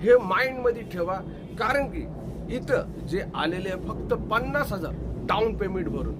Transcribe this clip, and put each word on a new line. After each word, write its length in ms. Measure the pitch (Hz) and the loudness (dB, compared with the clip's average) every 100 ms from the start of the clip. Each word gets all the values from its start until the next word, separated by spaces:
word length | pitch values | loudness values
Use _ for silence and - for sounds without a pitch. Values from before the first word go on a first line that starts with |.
हे 160 | 190 240 | 8 8
माइंडमध्ये 680 | 190 185 262 254 247 233 | 8 2 2 2 0 0
ठेवा. 340 | - 180 170 190 190 - - - | -4 -2 -2 -2 -6 -10 -10 -4
कारण 280 | 226 285 277 | 0 2 0
की 200 | 156 151 - - - - 160 | -4 -6 -8 -8 -8 -6 -6
इथं 500 | - 247 - - 127 | 0 0 0 -6 -4
जे 180 | 180 - | -4 -2
आलेले 340 | 135 156 180 190 | -2 0 0 -4
आहे 200 | 185 - | -6 -6
फक्त 260 | - - | -6 -2
पन्नास 580 | 233 - 220 262 285 - | -2 2 0 2 0 0
हजार 200 | 196 156 - - - - | -2 -4 -4 -4 -4 0
डाऊन 300 | 190 220 - | 2 2 2
पेमेंट 320 | 190 185 170 | 0 0 -2
भरून. 260 | 139 120 - | -2 -2 -4